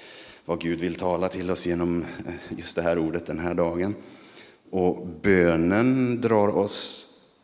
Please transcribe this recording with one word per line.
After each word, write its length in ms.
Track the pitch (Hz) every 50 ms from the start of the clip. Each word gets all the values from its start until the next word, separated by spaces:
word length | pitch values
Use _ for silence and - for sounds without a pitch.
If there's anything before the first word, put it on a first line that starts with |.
| - - - - - - - - _
vad 160 | - 85 82
Gud 200 | 82 82 85 82
vill 140 | 87 87 82
tala 340 | - 98 90 87 82 92 92
till 220 | - 95 90 90
oss 160 | 90 85 -
genom, 360 | 87 85 85 87 87 85 87
eh, 320 | 78 69 - - - - 87 87 - - 82 80
just 180 | - - -
det 60 | 85
här 160 | 85 85 85 85
ordet 280 | 80 80 80 87 82
den 120 | - 78 78
här 160 | 85 87 85
dagen. 400 | 85 87 85 82 87 92 101 107 - - - - - - - - - - - - _ _ -
Och 360 | - 92 90 90 - 85 90
bönen 1120 | 90 80 78 - 101 95 90 85 85 82 80 82 87 98 107 120 131 131 131 127 123 123 117
drar 280 | 120 113 113 107 104 104
oss 580 | - 92 101 104 - - - - - - - - - - - - - _